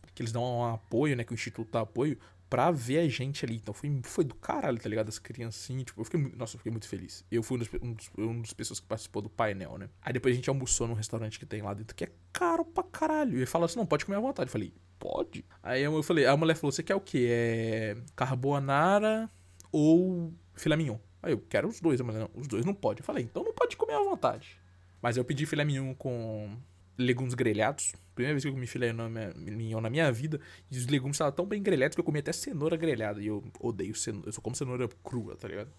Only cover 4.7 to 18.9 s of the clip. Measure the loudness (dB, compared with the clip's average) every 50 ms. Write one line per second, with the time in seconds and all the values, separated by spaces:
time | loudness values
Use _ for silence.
4.7 | -2 -2 -2 -2 -2 -2 -2 -2 -4 -10 -12 -12 -10 -8 -8 -8 -8 -10 -8 -6
5.7 | -6 -6 -6 -8 -8 -10 -6 0 0 0 0 0 -2 -6 -8 -8 -8 -8 -6 -6
6.7 | -6 -6 -6 -8 -8 -8 -8 -10 -14 -14 -8 -2 -2 -2 0 0 -2 -4 -4 -4
7.7 | -6 -6 -6 -6 -8 -8 -12 -10 -6 -4 -2 -2 -2 -4 -8 -8 -8 -8 -8 -8
8.7 | -8 -8 -6 -6 -6 -6 -6 -8 -6 -6 -6 -4 0 0 2 2 0 -2 -6 -10
9.7 | -10 -12 -12 -12 -12 -8 -4 -2 -2 2 4 4 2 2 2 0 0 0 0 0
10.7 | 0 0 0 0 -2 -2 -4 -4 -4 -4 -4 -6 -8 -10 -10 -8 -8 -6 -4 -6
11.7 | -6 -6 -8 -10 -8 -8 -8 -8 -10 -14 -16 -8 -4 0 0 2 2 2 0 -2
12.7 | -2 -4 -4 -4 -4 -2 0 2 2 2 2 2 2 0 0 2 2 2 2 2
13.7 | 0 0 0 2 2 0 0 0 -2 -2 -2 -2 -2 -2 -2 -2 -2 -4 -4 -4
14.7 | -10 -16 -20 -20 -14 -10 -6 -4 -2 -2 -4 -4 -6 -14 -14 -14 -18 -10 -4 -2
15.7 | 0 2 2 2 2 2 2 4 6 6 8 8 8 6 6 4 4 4 2 0
16.7 | 0 0 0 0 0 0 0 0 2 4 4 4 4 4 4 2 2 0 0 0
17.7 | 0 0 -2 -2 -4 -6 -10 -8 -4 -2 0 0 0 0 2 2 2 2 2 2
18.7 | 4 4 6 6